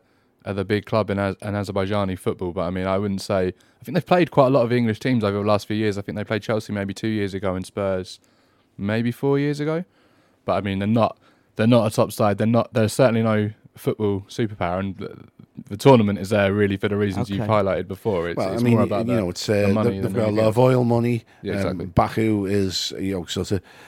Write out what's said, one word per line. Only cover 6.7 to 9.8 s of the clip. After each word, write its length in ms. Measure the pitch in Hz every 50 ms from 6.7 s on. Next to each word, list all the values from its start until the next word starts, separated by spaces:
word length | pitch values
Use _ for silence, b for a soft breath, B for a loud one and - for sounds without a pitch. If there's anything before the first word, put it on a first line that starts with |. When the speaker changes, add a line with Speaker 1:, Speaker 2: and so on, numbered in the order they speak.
| 104
Speaker 1:
maybe 200 | 101 98 98 95
two 140 | - -
years 260 | 113 110 107 101 95 95
ago 220 | 95 101 95 92
and 100 | 92 90
Spurs 540 | - - 104 98 95 95 92 92 - - - b b b b b b b b b b b
maybe 340 | - 98 101 107 117 117 120
four 280 | 120 - 139 139 139 139
years 200 | 143 147 143 143
ago. 240 | 147 156 160 170